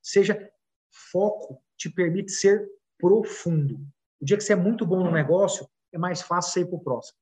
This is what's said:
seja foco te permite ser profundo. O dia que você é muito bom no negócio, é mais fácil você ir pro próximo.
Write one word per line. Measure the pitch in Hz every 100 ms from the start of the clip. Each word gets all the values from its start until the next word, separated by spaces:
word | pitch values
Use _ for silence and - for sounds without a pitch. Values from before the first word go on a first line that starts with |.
seja | - 202 190 - - _ _ _ _ - -
foco | 175 208 - - 135 _ _
te | 175
permite | 185 170 180 202
ser | - 196 208 - - _ _
profundo. | 175 220 220 - 175 160 139 - - _ _ _
O | 139
dia | 202
que |
você | -
é | 202
muito | 185 226 180
bom | 185
no | 180
negócio, | 165 143 180 196 - - _ _
é | 170
mais | 180 175
fácil | - 175 175
você | 180
ir | 175
pro | 175
próximo. | 139 117 - _